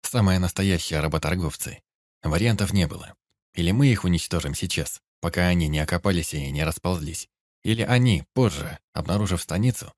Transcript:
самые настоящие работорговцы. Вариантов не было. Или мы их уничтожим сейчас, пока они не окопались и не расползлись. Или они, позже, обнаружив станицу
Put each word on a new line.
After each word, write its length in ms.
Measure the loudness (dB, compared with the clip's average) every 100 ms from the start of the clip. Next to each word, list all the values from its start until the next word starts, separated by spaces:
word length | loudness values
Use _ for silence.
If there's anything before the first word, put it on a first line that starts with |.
самые 360 | 0 2 4 4
настоящие 600 | 0 0 2 0 0 -2
работорговцы. 800 | 0 -2 -2 -2 -4 -4 -8 -8 _ _ _ _
Вариантов 500 | -2 0 2 0 0
не 140 | 2 0
было. 280 | -4 -16 -20 _ _ _
Или 180 | -2 0
мы 160 | 4 4
их 160 | 4
уничтожим 500 | 2 0 0 -4 -4
сейчас, 460 | -6 -4 -4 -6 -10 _ _
пока 280 | -4 0 2
они 180 | 4 2
не 140 | 0
окопались 540 | 0 0 0 0 -2
и 160 | -6 -6
не 120 | -2
расползлись. 680 | -2 -2 -4 -4 -6 -10 -14 _ _ _
Или 180 | -2 -2
они, 420 | 2 4 4 2 0
позже, 440 | 0 0 0 -10 -12 _
обнаружив 500 | -8 -2 -2 0 -2
станицу 500 | -2 0 0 -2 -10